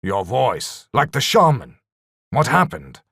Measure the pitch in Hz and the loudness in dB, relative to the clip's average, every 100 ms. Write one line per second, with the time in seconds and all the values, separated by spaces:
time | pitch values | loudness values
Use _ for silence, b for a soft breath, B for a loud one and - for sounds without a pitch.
0 | 95 98 90 123 131 82 - - _ 127 | -4 -4 -2 -2 0 -2 -8 -14 _ -2
1 | 143 139 139 226 175 139 - - _ _ | -2 -2 0 4 4 2 -2 -20 _ _
2 | _ _ _ 131 151 180 180 82 98 123 | _ _ _ -2 2 2 0 -2 -16 -20
3 | _ | _